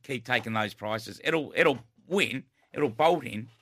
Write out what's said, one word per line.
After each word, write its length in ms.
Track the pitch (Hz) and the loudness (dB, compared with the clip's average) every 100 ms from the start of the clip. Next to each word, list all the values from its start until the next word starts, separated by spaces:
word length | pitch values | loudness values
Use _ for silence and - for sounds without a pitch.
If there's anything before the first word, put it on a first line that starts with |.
keep 220 | - 127 | -10 -8
taking 280 | 120 123 110 | -2 -2 0
those 180 | 110 107 | -2 -2
prices. 480 | - 107 110 110 98 | -4 -6 -6 -8 -6
It'll, 300 | 151 160 139 | -2 0 0
it'll 240 | - 165 123 - _ - | 4 4 2 -6 _ -4
win. 380 | 190 123 135 - _ _ | 0 0 -2 -10 _ _
It'll 160 | - 143 | -2 -2
bolt 360 | 113 160 175 | 4 4 4
in. 240 | - 107 - _ | 0 -10 -10 _